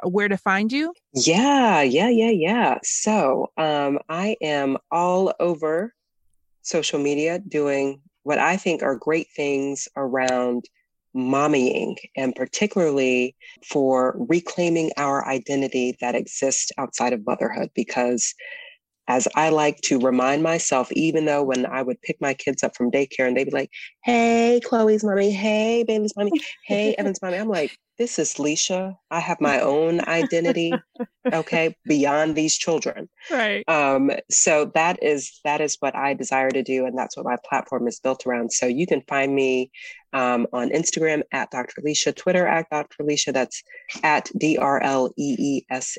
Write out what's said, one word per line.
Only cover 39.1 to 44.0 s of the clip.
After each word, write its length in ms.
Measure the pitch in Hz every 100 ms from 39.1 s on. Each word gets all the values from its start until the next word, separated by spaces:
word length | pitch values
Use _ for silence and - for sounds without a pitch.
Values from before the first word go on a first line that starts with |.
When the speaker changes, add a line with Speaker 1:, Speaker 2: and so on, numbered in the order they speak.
| 139 135
Speaker 2:
me, 360 | 139 135 127 127 - - - _
um, 320 | 135 123 120 117
on 160 | 123 120
Instagram 540 | 156 170 170 160 151 -
at 200 | 135 113
Doctor 320 | 127 123 - 147
Leisha, 300 | 151 151 -
Twitter 300 | 185 180 175
at 240 | 165 165
Doctor 340 | 151 147 -
Leisha. 300 | 151 147 -
That's 280 | 131 120 - - - - -